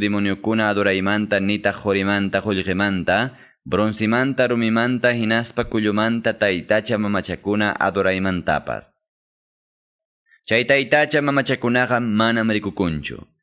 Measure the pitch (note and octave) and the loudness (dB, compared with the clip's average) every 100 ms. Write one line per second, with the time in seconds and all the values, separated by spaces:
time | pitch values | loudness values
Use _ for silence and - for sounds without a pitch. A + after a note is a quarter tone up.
0 | G#2 G#2 G2+ F#2+ G#2 A2 G#2+ G2+ G2+ F#2+ | 0 0 -2 -2 -2 0 0 2 2 2
1 | F#2+ G#2 G#2 G2+ G2 G#2 G#2 G2 G#2 G2 | 0 0 0 0 0 -2 -2 -2 -2 0
2 | G2 G2+ G2 G2 G#2 G2 F2+ F2+ G2+ F#2+ | 2 0 0 -2 -2 -2 -2 0 0 0
3 | E2+ F#2+ B2+ - - _ - F2+ G#2+ G#2+ | 0 0 0 -6 -20 _ -4 0 0 0
4 | A2 A#2+ C3+ C3 B2 A#2+ A2+ A2+ A#2+ B2+ | 0 0 0 2 2 2 0 0 0 0
5 | B2 A#2+ A2 A2+ A#2 - A2+ A2+ G#2+ G#2 | 0 0 0 0 -2 -6 -4 0 0 2
6 | A2 A#2 A2+ G#2+ G#2 F2+ D#2+ G#2+ G#2 G#2+ | 0 0 -2 0 0 0 0 0 0 -2
7 | G#2 G2+ F#2 F2 G2 G#2 G#2 - G2 F#2+ | 0 -2 -2 -6 -2 0 0 0 0 0
8 | F#2+ F#2+ F#2+ F2+ D#2+ D2 - A1 - _ | 0 2 0 -2 0 -2 -2 -10 -10 _
9 | _ _ _ _ _ _ _ _ _ _ | _ _ _ _ _ _ _ _ _ _
10 | _ _ _ _ - A2+ B2 C#3 B2 D3 | _ _ _ _ 0 0 4 2 4 2
11 | D3+ D3+ C#3+ C#3 C3 C3 A#2+ B2 B2 A#2+ | 2 2 2 0 0 0 2 2 2 0
12 | A#2+ G#2 A2+ A#2 A2+ G#2 G2+ - F2+ D2+ | 0 2 2 2 0 0 -2 -2 -2 -2
13 | C2 A#1 - _ | -6 -12 -16 _